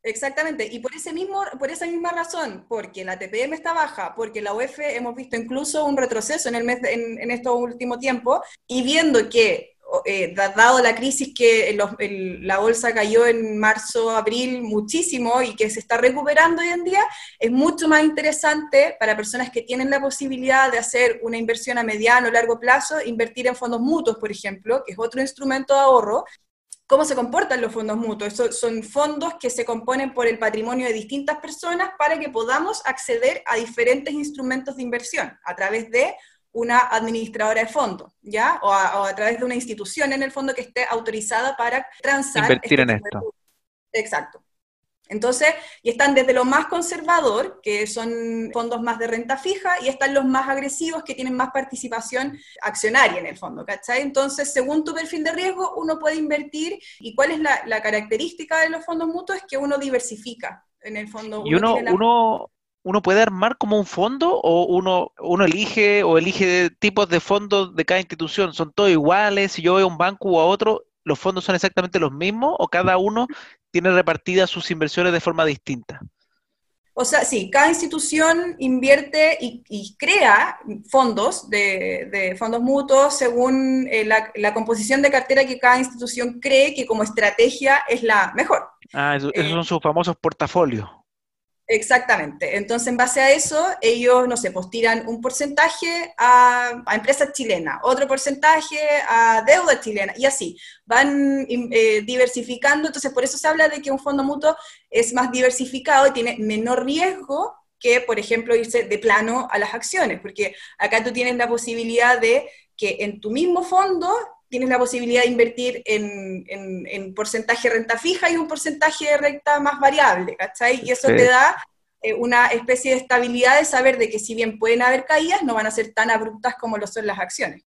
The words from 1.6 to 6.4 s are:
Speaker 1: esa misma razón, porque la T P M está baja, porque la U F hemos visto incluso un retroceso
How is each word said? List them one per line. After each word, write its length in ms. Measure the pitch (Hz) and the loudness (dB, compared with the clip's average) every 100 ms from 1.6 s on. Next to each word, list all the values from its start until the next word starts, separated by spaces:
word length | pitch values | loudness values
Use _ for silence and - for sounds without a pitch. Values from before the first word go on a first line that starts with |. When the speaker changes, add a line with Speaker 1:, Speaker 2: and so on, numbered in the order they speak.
| 277 | -8
Speaker 1:
esa 160 | 330 339 | -8 -8
misma 260 | 339 339 | -6 -6
razón, 540 | 339 339 349 277 185 _ | -6 -8 -8 -8 -10 _
porque 380 | 226 185 196 185 | -10 -10 -12 -10
la 140 | 185 | -10
T 80 | 190 | -8
P 160 | 214 | -6
M 120 | 269 311 | -4 -4
está 180 | 330 | -4
baja, 420 | 330 302 - - - | -2 -2 -4 -10 -8
porque 260 | 220 214 | -8 -6
la 120 | 208 | -6
U 80 | 214 | -4
F 340 | 262 277 294 240 | -6 -6 -6 -6
hemos 180 | 240 | -8
visto 220 | 240 262 233 | -10 -8 -8
incluso 500 | 226 262 294 311 294 | -6 -6 -4 -2 0
un 100 | 277 | 0
retroceso 540 | 254 226 214 311 | 0 -2 -4 -4